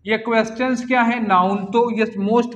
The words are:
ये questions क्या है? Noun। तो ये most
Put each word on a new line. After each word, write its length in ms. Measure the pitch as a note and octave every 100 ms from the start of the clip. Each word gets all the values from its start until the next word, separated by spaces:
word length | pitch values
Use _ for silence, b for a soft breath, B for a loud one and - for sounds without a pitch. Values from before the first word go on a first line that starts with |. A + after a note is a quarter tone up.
| G3
ये 120 | A3
questions 680 | A3 A3+ A3 - B3+ B3 B3
क्या 160 | B3+
है? 240 | A#3 A#3+ G#3+
Noun। 380 | F#3 F#3 G3+
तो 340 | F#3+ A#3 A#3+ G#3+
ये 80 | A3
most 480 | F#3+ G3 A#3 A#3+